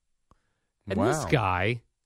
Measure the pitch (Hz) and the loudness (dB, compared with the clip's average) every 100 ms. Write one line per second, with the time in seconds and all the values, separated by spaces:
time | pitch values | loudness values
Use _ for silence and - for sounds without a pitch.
0 | _ _ _ _ _ _ _ _ - - | _ _ _ _ _ _ _ _ -6 -2
1 | 120 156 110 143 98 90 101 120 _ _ | 0 0 0 0 2 0 0 -2 _ _